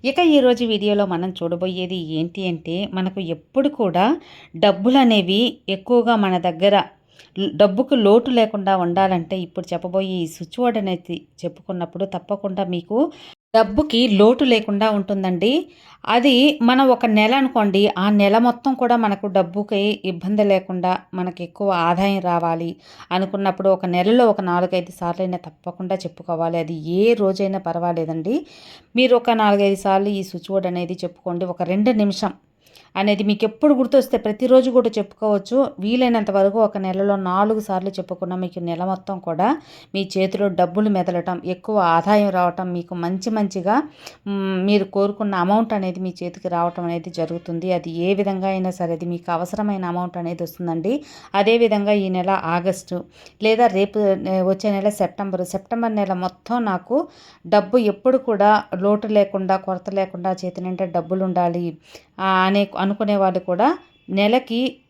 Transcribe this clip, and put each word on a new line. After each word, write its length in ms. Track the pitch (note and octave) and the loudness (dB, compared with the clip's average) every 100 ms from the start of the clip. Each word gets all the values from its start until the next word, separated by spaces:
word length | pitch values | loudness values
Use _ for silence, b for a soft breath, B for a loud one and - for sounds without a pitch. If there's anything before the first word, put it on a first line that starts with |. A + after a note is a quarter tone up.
| B3 | -2
ఇక 140 | C#4 | 2
ఈరోజు 460 | F4 D4 B3+ A#3+ A#3+ | 4 6 4 2 0
వీడియోలో 400 | G#3+ G#3 G3+ G3 | 0 0 0 0
మనం 280 | E3+ F#3 F#3 | -2 -4 -6
చూడబోయేది 520 | E3+ E3+ F#3 F#3 F3+ F#3 | -6 -4 -4 -6 -6 -6
ఏంటి 520 | D#3 D#3 E3+ F3 F#3 | -6 -4 -4 -6 -6
అంటే, 420 | E3 E3 F3 G3+ | -6 -6 -6 -6
మనకు 260 | F#3 F#3 F#3+ | -4 -4 -6
ఎప్పుడు 500 | E3+ D#3+ _ C4 C#4+ | -8 -10 _ -2 -2
కూడా 480 | D4 G#3 E3+ G#3 E4+ B B B E3 | 0 0 2 2 0 B B B 0
డబ్బులు 400 | G3+ F#3 G#3 C4+ | 2 2 2 4
అనేవి 600 | B3 G#3+ F3+ G3 B3 - - | 6 4 2 2 0 -2 -8
ఎక్కువగా 460 | F#3+ - A#3+ A#3 A3+ | -8 2 2 4 2
మన 220 | G3 F3+ | 2 0
దగ్గర 460 | F3+ E3 G3 G3+ - _ _ b b - | -2 2 4 4 2 _ _ b b -6
ల్-, 180 | G3+ D#3 | -6 4
డబ్బుకు 380 | G3+ F#3+ B3 C4+ | 4 4 2 4
లోటు 340 | G3+ A3 A#3+ | 6 4 4
లేకుండా 480 | A#3+ G#3+ G#3+ G3 F#3+ | 2 2 0 0 0
ఉండాలంటే, 640 | F3 F3 F#3+ F3+ E3 F#3+ | 2 2 2 2 -2 -8
ఇప్పుడు 340 | F3 - F3 | -6 -10 -6
చెప్పబోయే 360 | E3+ F3+ F#3+ F#3+ | -6 -2 -2 -2
ఈ 180 | F#3 E3 | -4 -4
స్విచ్ 320 | - D#3+ - | -8 -14 -2
వర్డ్ 180 | B3 A3 | 0 0
అనేది 500 | G3 F3+ - E3+ _ _ E3+ | -2 -4 -6 -12 _ _ -12
చెప్పుకున్నప్పుడు 600 | E3 - F3+ E3+ F3 G3 | -10 -10 -8 -8 -6 -6
తప్పకుండా 580 | F#3 F3+ G3+ G3 F#3+ | -6 -8 -6 -6 -6
మీకు 480 | F#3+ F3 E3+ A3 D#4 B B - _ A3+ | -4 -4 -4 -2 -2 B B -20 _ 2
డబ్బుకి 520 | A3 G#3 D4+ A#3 B3 | 2 2 2 2 4
లోటు 360 | G3 G#3 B3 | 6 6 6
లేకుండా 460 | C#4 A3+ G#3 G3+ A3 | 4 2 0 0 0
ఉంటుందండి. 760 | G#3 F#3+ G3 F#3+ F3+ G3+ D4 - B B B - | 0 -2 -2 -2 0 2 0 -2 B B B 0
అది 540 | A#3 C4 B3 C#4+ D4 | 2 4 6 4 4
మనం 260 | A#3 B3+ C4+ | 2 4 4
ఒక 180 | B3 A#3+ | 4 4
నెల 300 | G#3+ G#3+ C4 | 4 4 2
అనుకోండి, 580 | C4 B3 G#3 F#3+ G3+ - | 2 2 2 2 2 2
ఆ 120 | G3 | 2
నెల 280 | G#3 G3+ A3 | 4 4 4
మొత్తం 360 | A#3+ A#3+ C#4 | 2 2 -2
కూడా 220 | C4 B3 A#3+ | 0 2 2
మనకు 320 | A3 G3 G3+ | 2 -2 -2
డబ్బుకి 720 | F#3+ F3 F#3+ G#3 G3+ G3+ G#3 F#3+ | 0 0 -4 -4 -2 -2 -2 -6
ఇబ్బంది 380 | E3+ F3+ G#3 | -6 -4 0
లేకుండా, 540 | G#3 F#3+ F#3+ F3+ F3+ F#3 - | 2 2 0 -4 -2 -4 -6
మనకి 300 | F#3 F3+ F3 | -6 -6 -8
ఎక్కువ 280 | F3 - G3+ | -14 -4 -2
ఆదాయం 480 | F3+ E3 F3 G3 G3 | 2 2 2 2 0
రావాలి 560 | F3+ E3+ E3 E3 E3+ F3 B B B | 0 0 0 -2 -4 -8 B B B
అనుకున్నప్పుడు, 580 | F3+ F#3+ G3 G3 F#3 F#3+ | -2 -2 -2 -2 0 2
ఒక 160 | F#3 F#3 | 2 0
నెలలో 420 | F3 F#3 A#3+ A#3 | 0 4 4 4
ఒక 140 | G3+ | 2
నాలుగైదు 500 | F#3 F3 F3+ F#3 F3 | 0 0 0 -2 -6
సార్లైనా 460 | - E3+ F3 F#3+ F3+ | -8 -8 -4 -4 -6
తప్పకుండా 580 | E3 _ - F3 F#3 F#3+ | -10 _ -16 -12 -6 -6
చెప్పుకోవాలి. 640 | F3 - F3 E3 E3 E3+ | -6 -12 -8 -4 -2 -2
అది 160 | D#3+ E3 D#3 | -4 -8 -4
ఏ 240 | F3 A3 | 2 2
రోజైనా 460 | A#3 G3 F#3+ G3 F#3+ | 4 0 0 -4 -4
పర్వాలేదండి. 840 | E3+ E3+ F3 E3+ D#3+ D#3+ D#3+ C#4+ - B B B B A#3+ | -4 -4 -2 -2 -4 -4 -4 -4 -6 B B B B 0
మీరు 200 | B3+ A#3+ | 4 4
ఒక 160 | A#3+ | 4
నాలుగైదు 500 | A3+ G#3+ G3+ G3+ G3 | 2 4 4 2 0
సార్లు 280 | G3 F#3+ G3+ | 2 2 2
ఈ 140 | G3 | -4
స్విచ్ 280 | F#3+ F3 - | -6 -10 -4
వర్డ్ 160 | G3 F#3 | -4 -2
అనేది 260 | F3 F3 | -4 -6
చెప్పుకోండి. 520 | F#3 F3 F3 F#3 F3 F3+ | -6 -8 -8 -8 -6 -6
ఒక 160 | E3+ | -6
రెండు 300 | F3 F#3+ G#3+ | -2 0 2
నిమిషం 420 | A3 G#3 F#3+ G#3 - _ _ b b b F#3 | 2 0 0 -6 -6 _ _ b b b -2
అనేది 280 | G3+ G3+ | 0 2
మీకు 220 | G3 G#3 A3 | 0 0 -2
ఎప్పుడు 280 | A3 D4+ | 2 2
గుర్తొస్తే 440 | C4+ B3+ C#4 B3+ A#3+ | 4 4 2 2 -2
ప్రతిరోజు 540 | G#3+ G#3+ B3+ C4 B3+ | -2 -2 4 4 6
కూడా 180 | B3 A#3 A3 | 2 0 -2
చెప్పుకోవచ్చు. 760 | G3+ _ G#3+ G3+ G3 B3+ C4+ - | -6 _ -2 -2 0 -2 -2 -4
వీలైనంత 520 | G3+ B3 B3+ A#3 G#3 | -4 0 2 0 0
వరకు 280 | G3 G3 G#3+ | 2 2 2
ఒక 180 | G#3+ G#3 | 0 0
నెలలో 380 | F#3+ F#3+ G3+ G3 | -4 -2 0 0
నాలుగు 440 | F#3 F#3 G#3 A3 | 0 0 2 0
సార్లు 300 | G#3 F#3 G3 | -2 -4 -4
చెప్పుకున్నా, 460 | F#3+ F3+ F3+ F3+ F3+ | -8 -10 -8 -6 -6
మీకు 240 | F3+ F3 | -6 -6
నెల 260 | E3+ E3 F#3 | -6 -4 -4
మొత్తం 340 | F#3 F#3 F#3+ | -6 -6 -10
కూడా 380 | E3+ D#3+ G3+ D4+ B B B | -6 -2 0 -2 B B B
మీ 160 | G3 F#3+ F#3+ | -6 -4 -2
చేతిలో 300 | F#3+ F#3+ G3+ | -2 0 -2
డబ్బులు 420 | F3 F3 F3+ G#3+ | 0 0 0 0
మెదలటం, 520 | F#3+ F3 F3 F3 F3 - | 0 0 -4 -4 -6 -6
ఎక్కువ 340 | F3+ - G#3+ | -8 -2 0
ఆదాయం 500 | E3+ E3 E3+ G#3 G3+ | 2 2 4 2 2
రావటం, 440 | F#3 F3+ F3 F#3 | 0 0 -2 -6
మీకు 220 | F3 E3+ F3 | -6 -6 -6
మంచి 340 | E3+ F#3+ F#3+ | -4 -4 -4
మంచిగా, 540 | A3 G3+ G3 F3+ A#3 D4+ B B B G3+ | -4 -4 -4 -2 -2 -2 B B B -8
మ్, 40 | G3 F#3+ F#3 F#3+ | -6 -4 -2 2
మీరు 180 | G#3 | 0
కోరుకున్న 520 | F#3+ G3 G3+ G3+ G#3 F#3+ | 0 -2 -2 -2 -4 -2
అమౌంట్ 380 | F3+ G#3 A3+ | 2 2 0
అనేది 260 | G#3+ F#3 F3+ | -2 -4 -6
మీ 140 | F#3 F3+ | -8 -8
చేతికి 240 | F3+ F3 F#3 | -12 -8 -6
రావటం 360 | E3+ E3+ E3+ | -2 -2 -2
అనేది 260 | E3+ E3+ E3+ | -6 -6 -8
జరుగుతుంది. 640 | E3+ D#3+ E3+ - E3+ F#3 | -6 -6 -6 -8 -6 -2
అది 180 | F3 E3 | -4 -4
ఏ 220 | E3 F3 | -4 -2
విధంగా 340 | G3 G3 F#3+ F#3+ | 0 -2 -2 -4
అయినా 240 | F#3+ F#3 | -2 -4
సరే, 220 | F3+ F3 | -4 -6
అది 120 | E3 F3 | -4 -6
మీకు 260 | F3 E3+ | -8 -6
అవసరమైన 540 | E3+ F3 G3+ G#3 G3 F#3 | -6 -4 -4 -4 -4 -4
అమౌంట్ 320 | F3 F3+ F3+ | -6 -6 -8
అనేది 260 | E3+ E3+ | -8 -8
వస్తుందండి. 600 | E3+ - F3 E3 F3+ C#4+ B B B G3 | -10 -8 -6 -4 -2 -4 B B B 0
అదేవిధంగా 560 | G3+ A#3 A#3 G#3 G3+ | 2 4 2 2 2
ఈ 180 | G#3 F#3+ | 0 0
నెల 200 | F#3 F3+ | -2 0
ఆగస్టు 760 | G3 D#3+ F3 F3+ F#3 - F3+ - B B _ | -2 0 -2 -2 -4 -6 -10 -10 B B _
లేదా 240 | G#3+ A3 A#3+ | 0 4 4
రేపు, 320 | F#3+ G3 G#3+ | 4 0 2
ఏ, 420 | G#3 F#3+ F#3 F#3+ | 0 0 0 0
వచ్చే 300 | F#3 F#3+ G#3 | 0 0 -2
నెల 180 | G3 G3+ | 0 -2
సెప్టెంబర్, 560 | G3+ F3+ - G3 F#3 F3+ | -2 -4 -4 -8 -6 -6
సెప్టెంబర్ 500 | F#3+ - A#3 A#3 G#3+ | -8 -6 -4 -2 -2
నెల 180 | G3 | -2
మొత్తం 520 | F3+ F#3 - - A#3+ A3 | -2 -6 -8 -6 -4 -2
నాకు 420 | F#3 F3+ C4 - B B B E3+ | -4 -2 -4 -4 B B B 2
డబ్బు 300 | G#3 F#3+ B3 | 2 4 2
ఎప్పుడు 400 | G#3+ G3+ C4 B3+ | 2 0 0 0
కూడా 460 | B3+ G#3 G#3 G#3+ - F#3 | 0 2 4 4 0 -2
లోటు 320 | G3 G#3 G#3+ | 0 0 2
లేకుండా, 500 | G#3 G3 G3 F#3+ F#3+ | 2 2 0 -2 -2
కొరత 320 | F#3+ F#3 F#3 | -2 -8 -4
లేకుండా 460 | G3 F#3 F#3 F3+ F#3 F3+ | -4 -4 -4 -6 -4 -6
చేతి 160 | F3+ | -8
నిండా 240 | F#3 F3+ F#3 | -8 -6 -4
డబ్బులు 380 | E3+ E3+ F#3+ | -4 -4 -2
ఉండాలి, 540 | F#3+ F3+ F3 E3+ F3 D#3+ B B B - | -2 0 0 -2 -6 -8 B B B -6
ఆ, 60 | F#3+ | 0
అనే 420 | F#3+ F#3+ G3+ G3+ - | 2 2 2 0 -2
అనుకునే 340 | G3 G3+ G#3 G3+ | -4 -2 -2 2
వాళ్ళు 240 | F#3+ F#3 | 2 0
కూడా 380 | F#3 F3+ B3 F4+ b _ - | -4 0 2 0 b _ -6
నెలకి 680 | F#3+ G#3 B3 B3+ A3+ B3+ - _ | 0 2 2 0 -4 -4 -6 _